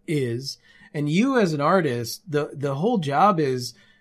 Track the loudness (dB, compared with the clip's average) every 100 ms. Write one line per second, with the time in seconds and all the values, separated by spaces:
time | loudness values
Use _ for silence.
0 | -4 -2 -2 -4 -8 -14 _ -20 -12 -6
1 | -2 2 2 2 2 2 2 2 2 -2
2 | -6 -10 -4 -2 -2 -4 -4 -2 0 0
3 | 0 2 4 4 0 -2 -6 -14 _ _